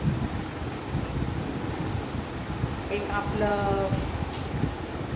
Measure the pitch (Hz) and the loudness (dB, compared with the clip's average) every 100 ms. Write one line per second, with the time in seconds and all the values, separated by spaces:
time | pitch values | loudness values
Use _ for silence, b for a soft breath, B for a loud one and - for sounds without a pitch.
0 | - - - - - - - - - - | 2 2 0 -2 -4 -4 -4 -4 -2 -2
1 | - - - - 143 139 - - - - | 0 0 0 0 -2 -2 -2 -2 0 -2
2 | - - - - - - - - - 202 | -2 -4 -4 -4 -4 -2 0 -2 -2 -2
3 | 202 202 202 208 208 202 202 196 196 196 | 0 0 2 4 4 4 4 4 4 2
4 | - - - - - - - - - - | 0 -2 -2 -2 -2 0 0 0 -4 -4
5 | - | -2